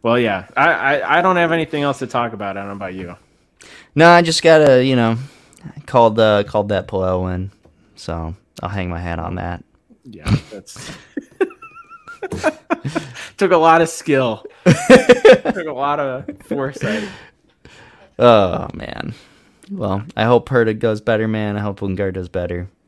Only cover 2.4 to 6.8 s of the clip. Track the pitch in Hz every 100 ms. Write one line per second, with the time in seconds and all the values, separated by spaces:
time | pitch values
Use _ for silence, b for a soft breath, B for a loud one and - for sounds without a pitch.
2.4 | 101 98 101 101 98 92 87 87 _ _
3.4 | _ _ B B B - 170 175 170 156
4.4 | 165 160 147 127 131 127 117 113 139 B
5.4 | B B - - - 127 117 107 110 104
6.4 | 101 107 101 101